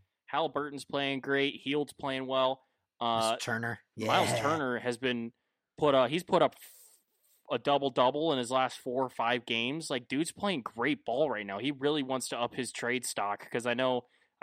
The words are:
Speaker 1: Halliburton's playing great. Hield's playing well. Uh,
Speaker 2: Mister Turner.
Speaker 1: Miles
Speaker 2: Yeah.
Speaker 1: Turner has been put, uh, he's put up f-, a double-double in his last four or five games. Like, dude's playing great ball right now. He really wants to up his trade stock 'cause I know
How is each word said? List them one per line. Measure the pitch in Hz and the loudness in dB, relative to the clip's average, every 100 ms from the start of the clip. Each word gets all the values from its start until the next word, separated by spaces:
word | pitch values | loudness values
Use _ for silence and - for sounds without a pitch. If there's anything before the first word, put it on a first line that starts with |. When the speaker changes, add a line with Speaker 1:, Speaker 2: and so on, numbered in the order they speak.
| _ _ - | _ _ -6
Speaker 1:
Halliburton's | 143 143 139 147 139 - | -2 0 -2 -6 -8 -6
playing | 143 139 135 | -2 0 -2
great. | 127 139 139 - | 0 2 0 -2
Hield's | - 143 147 | -2 -2 -2
playing | - 139 131 131 | -6 -6 -4 -2
well. | 131 131 131 _ _ _ _ | 2 2 0 _ _ _ _
Uh, | 120 113 113 | 0 2 2
Speaker 2:
Mister | 117 - | 0 -2
Turner. | 113 117 113 _ - | -2 -2 -6 _ -6
Speaker 1:
Miles | 110 151 - | 2 2 4
Speaker 2:
Yeah. | 120 | 2
Speaker 1:
Turner | 135 160 135 120 | 2 0 0 -2
has | 123 120 | -4 -2
been | 131 123 117 - _ _ _ - | -2 -2 -4 -12 _ _ _ 0
put, | 151 135 | 4 6
uh, | 123 | 4
he's | 160 | 2
put | 175 180 | 2 4
up | 143 - | 4 0
f-, | - - - _ _ _ _ _ - | -18 -20 -20 _ _ _ _ _ -6
a | 131 | -4
double-double | 131 143 139 127 123 139 165 | 2 2 2 4 4 4 0
in | 139 | 0
his | 117 | 2
last | 131 131 - | 2 2 -2
four | - 123 | -4 -2
or | 131 | -2
five | - 117 123 113 | 0 0 0 0
games. | 117 117 151 156 | -2 0 -4 -4
Like, | 131 120 | -6 -2
dude's | 135 165 | -2 -2
playing | - 202 175 | -2 -2 -2
great | 113 - 123 143 | -4 -4 -2 -2
ball | - 120 151 | -2 0 0
right | 107 101 | 0 -4
now. | 101 | -4
He | 127 | -4
really | 143 139 151 | -2 0 0
wants | 131 131 - | 0 -4 -4
to | 117 | -4
up | 117 | -4
his | - 120 | -4 -6
trade | - 120 123 | -4 -2 -2
stock | 120 - 101 101 - | -4 -4 -4 -4 -4
'cause | 123 117 | -4 -2
I | |
know | 120 131 127 - _ _ _ | 0 2 0 -4 _ _ _